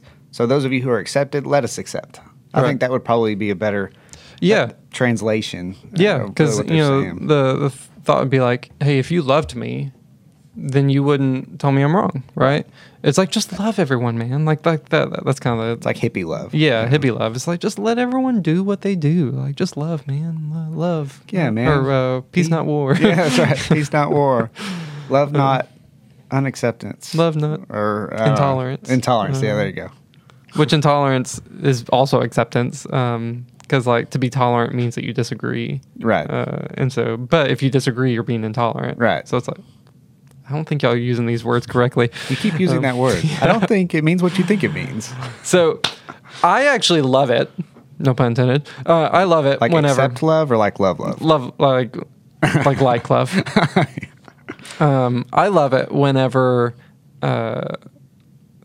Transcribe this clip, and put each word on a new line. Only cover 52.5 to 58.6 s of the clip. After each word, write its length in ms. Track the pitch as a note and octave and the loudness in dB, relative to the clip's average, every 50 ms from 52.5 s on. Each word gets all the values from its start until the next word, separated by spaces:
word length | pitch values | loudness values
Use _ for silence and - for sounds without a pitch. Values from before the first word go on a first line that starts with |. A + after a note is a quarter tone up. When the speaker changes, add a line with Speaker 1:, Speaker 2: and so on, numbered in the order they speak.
| - D#3 C3+ | 2 2 2
Speaker 2:
like, 160 | C#3+ C3+ - | 2 2 2
like 280 | C3+ B2+ A#2+ A#2+ - - | 2 2 2 2 0 0
love. 220 | C3 B2 C3 B2 F#3 | 0 0 0 0 -2
Speaker 1:
<laughs> 80 | F#3+ - - - G#3 E3 C#3+ - F#3 D#3 - - - - - - _ _ - - _ _ - - - - - - - | -4 -2 -2 0 0 0 0 2 0 0 0 -4 -10 -16 -16 -18 _ _ -20 -20 _ _ -18 -18 -16 -18 -12 -4 0
Speaker 2:
Um, 460 | E3 D3 C3+ C3 B2+ B2 B2 A#2+ B2+ - | 2 2 4 2 2 0 0 -2 -4 -2
I 160 | - - E3+ G#3 | 0 2 2 4
love 240 | G3 E3 C#3+ C3+ C3 | 4 2 2 4 2
it 180 | C3+ - - | 0 0 0
whenever, 800 | - C#3+ C#3+ C#3 C3+ C3 C3 B2+ B2+ C3 B2+ B2+ B2+ B2 A#2+ A#2+ A#2+ - - _ _ _ _ _ _ - | 0 2 2 4 4 2 2 2 2 2 2 2 2 2 0 -2 -4 -8 -16 _ _ _ _ _ _ -6
uh, 540 | C#3+ C#3 B2+ A#2+ A2+ A2 A#2 - - - - - - - _ _ - _ _ _ _ _ _ _ _ _ _ _ | -4 -2 -2 -2 -2 -4 -6 -6 -6 -8 -10 -12 -14 -18 _ _ -20 _ _ _ _ _ _ _ _ _ _ _